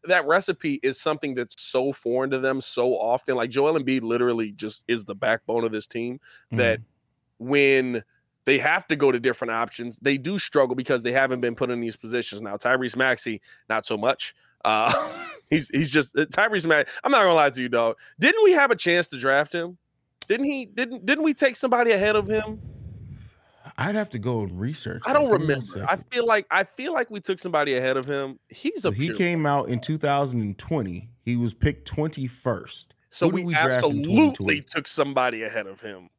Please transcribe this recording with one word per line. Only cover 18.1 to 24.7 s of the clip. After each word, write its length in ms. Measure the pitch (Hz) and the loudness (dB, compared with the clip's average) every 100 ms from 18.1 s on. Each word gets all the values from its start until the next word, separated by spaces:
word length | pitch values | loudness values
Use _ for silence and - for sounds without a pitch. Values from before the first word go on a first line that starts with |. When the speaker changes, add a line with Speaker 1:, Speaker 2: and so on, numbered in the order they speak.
| - | 0
Speaker 1:
Didn't 240 | 240 440 | 2 6
we 80 | 427 | 6
have 200 | 339 277 | 6 4
a 40 | 233 | 2
chance 320 | 180 175 170 | 2 2 0
to 80 | 135 | -2
draft 380 | 135 135 151 175 | 2 2 2 -4
him? 220 | 170 180 _ _ _ _ - | -6 -10 _ _ _ _ -4
Didn't 200 | 233 277 | -2 -2
he, 180 | 277 226 | -4 -8
didn't, 400 | 202 247 240 190 | -6 -6 -6 0
didn't 180 | 294 | 2
we 100 | 311 | 2
take 220 | 277 277 247 | 2 0 0
somebody 360 | 262 240 233 | 0 2 4
ahead 260 | 208 208 214 | 4 4 2
of 100 | 196 | 0
him? 320 | 220 214 214 - - - - - - - _ _ _ - - | -4 -4 -10 -14 -16 -16 -16 -16 -18 -20 _ _ _ -20 -6
Speaker 2:
I'd 180 | 147 208 | -4 -2
have 160 | 208 | -4
to 80 | 117 | -6
go 200 | 107 120 | -4 -4
and 160 | 101 90 | -4 -6
research 440 | 113 | -8